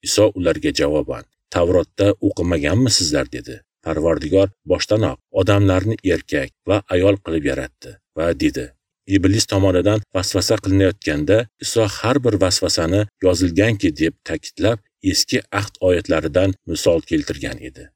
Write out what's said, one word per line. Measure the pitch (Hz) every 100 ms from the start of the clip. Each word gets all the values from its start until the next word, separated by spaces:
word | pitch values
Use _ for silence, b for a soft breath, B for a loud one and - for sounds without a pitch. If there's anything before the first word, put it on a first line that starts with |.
Iso | - - 107
ularga | 95 87 73 76
javoban, | 71 73 76 73 - - _ _
"Tavrotda | 92 87 90 80 - 101
o'qimaganmisizlar?" | 101 147 - 87 85 73 95 127 - - 71 65
dedi. | - - - _ _
"Parvardigor | - 80 80 78 76 95 98 _
boshdanoq | - 87 - 107 92 65 _
odamlarni | - 101 101 98 92 98 90
erkak | 95 82 - 76 65 _ -
va | 101 -
ayol | 90 92 101
qilib | - 82 73
yaratdi | 67 67 _ - - _ -
va | 85
dedi." | 85 - 67 - _ _ _ -
Iblis | 98 90 107 -
tomonidan | 98 98 90 87 107 104
vasvasa | 92 90 95 90 110
qilinayotganda | - 98 95 90 - 73 76 107 117 _
Iso | - 117 107
har | - 110 143
bir | 123 104
vasvasani | 92 - 87 - 82 95 104 _
"Yozilganki" | 92 87 92 85 107 104 92 76
deb | 80 -
ta'kidlab, | - 80 - - 101 113 _ _
Eski | 95 95 - 147 -
Ahd | 101 101 -
oyatlaridan | 92 87 - 80 78 76 95 92
misol | - 80 - 82
keltirgan | - 80 147 - 139 131
edi. | 127 - -